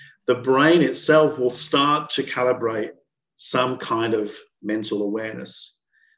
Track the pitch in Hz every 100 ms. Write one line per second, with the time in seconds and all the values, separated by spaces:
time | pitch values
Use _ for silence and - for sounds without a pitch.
0 | - _ - 120 120 135 151 170 135 -
1 | - 156 151 - 123 - - 143 143 147
2 | 151 - - 131 127 123 117 110 113 -
3 | _ _ _ - - 127 127 131 - 113
4 | 113 107 104 - - _ 104 110 104 104
5 | 101 110 110 117 101 - - _ _ _
6 | _